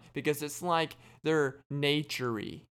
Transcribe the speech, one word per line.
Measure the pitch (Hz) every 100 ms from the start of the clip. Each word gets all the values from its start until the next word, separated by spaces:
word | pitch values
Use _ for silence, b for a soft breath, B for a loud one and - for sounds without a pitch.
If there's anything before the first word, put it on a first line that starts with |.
| B
because | 139 143 143
it's | 147 -
like | 175 165 160 - B B
they're | 151 156 135 131 -
nature-y. | 143 143 147 - - 123 110 - - -